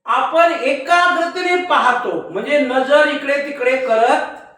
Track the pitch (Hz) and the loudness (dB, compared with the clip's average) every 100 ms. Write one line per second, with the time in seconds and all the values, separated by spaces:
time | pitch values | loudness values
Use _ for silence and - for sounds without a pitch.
0 | - 247 262 320 339 277 254 269 - 349 | -4 -2 0 2 2 2 -2 -2 0 2
1 | 359 339 339 359 359 359 349 285 - - | 2 0 -4 -4 -2 -2 0 2 2 0
2 | - - - 180 247 294 262 262 262 294 | -2 -6 -6 -8 -2 0 0 0 2 4
3 | 294 285 277 285 - - 247 262 254 220 | 4 0 -2 -4 -4 -4 -2 0 0 2
4 | 240 262 - - - | 2 2 -2 -12 -20